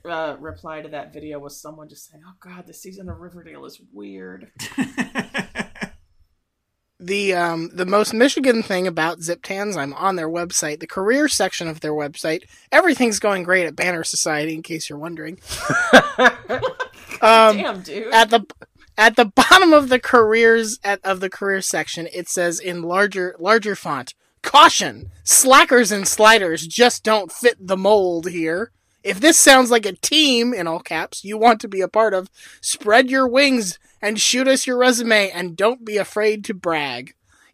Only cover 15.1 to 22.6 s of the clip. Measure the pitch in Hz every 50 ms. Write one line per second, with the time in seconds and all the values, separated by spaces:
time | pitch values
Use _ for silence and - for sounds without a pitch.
15.1 | 165 156 156 160 185 - _ - - - - 587 659 698 679 679 605 - - -
16.1 | - - 254 - - - - - 247 - - - - - - - - - - -
17.1 | - - - 220 226 226 220 220 214 208 370 269 196 185 - - 165 208 220 233
18.1 | 220 226 - 214 233 226 - - - _ - _ _ _ _ _ _ 214 214 233
19.1 | 220 254 233 196 - 262 - - 349 381 370 330 311 294 277 247 254 240 - -
20.1 | - 240 220 214 220 226 233 226 226 226 220 214 - - - 202 202 196 - 190
21.1 | 190 185 196 190 - - 202 196 196 190 185 - - 160 151 - - 175 165 -
22.1 | - 180 175 - - 185 175 175 165 -